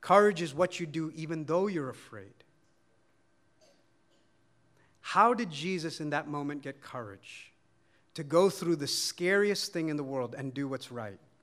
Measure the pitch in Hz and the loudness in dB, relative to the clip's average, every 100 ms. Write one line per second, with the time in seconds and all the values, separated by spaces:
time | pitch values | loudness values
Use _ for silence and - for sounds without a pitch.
0 | - 190 208 180 170 139 180 180 170 151 | 8 8 8 4 -4 0 0 0 -6 -4
1 | 160 160 160 160 151 165 196 180 135 113 | -6 -6 -6 -6 0 0 0 -2 -6 -8
2 | - 110 101 - - _ _ _ _ _ | -14 -18 -18 -20 -20 _ _ _ _ _
3 | _ _ _ _ _ _ _ _ _ _ | _ _ _ _ _ _ _ _ _ _
4 | _ _ _ _ _ _ _ _ _ _ | _ _ _ _ _ _ _ _ _ _
5 | - 180 220 240 226 147 160 185 156 - | -2 6 6 6 -2 -4 -4 -2 -4 -6
6 | 156 147 147 147 143 147 139 131 - 127 | -2 -2 -2 -4 -4 -6 -10 -14 -12 -12
7 | 110 98 - - - _ _ _ _ _ | -12 -14 -18 -20 -20 _ _ _ _ _
8 | _ - 147 160 196 180 170 165 139 - | _ -12 2 6 6 4 -2 0 0 -2
9 | - - 175 196 208 196 - 175 160 147 | -4 -2 2 4 4 0 -2 -4 -2 -2
10 | 135 135 123 117 131 131 139 131 - 120 | -4 -4 -4 -6 -8 -4 -4 -6 -8 -10
11 | 107 98 _ _ | -10 -12 _ _